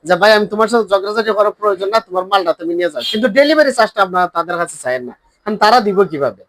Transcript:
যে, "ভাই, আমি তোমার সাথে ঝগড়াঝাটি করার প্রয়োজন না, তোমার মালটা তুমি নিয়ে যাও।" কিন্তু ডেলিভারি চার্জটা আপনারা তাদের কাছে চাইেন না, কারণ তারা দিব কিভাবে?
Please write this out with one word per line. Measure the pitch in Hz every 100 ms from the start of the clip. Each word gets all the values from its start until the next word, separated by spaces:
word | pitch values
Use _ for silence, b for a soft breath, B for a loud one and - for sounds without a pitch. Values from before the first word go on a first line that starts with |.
| 151
যে, | 175
"ভাই, | 208
আমি | 214 208
তোমার | 208 220
সাথে | 233 202
ঝগড়াঝাটি | 196 196 214 220
করার | 202 208 202
প্রয়োজন | 208 190 196
না, | 220
তোমার | 220 180 190
মালটা | 202 170
তুমি | 156 165 170
নিয়ে | 175
যাও।" | 151 -
কিন্তু | 214 240
ডেলিভারি | 202 294 311 294
চার্জটা | 247 214 -
আপনারা | 190 180 180
তাদের | 170 165 175
কাছে | 170 -
চাইেন | 127 127 123
না, | - _ _ -
কারণ | 214
তারা | 208 247
দিব | 208 190 190
কিভাবে? | 151 135 104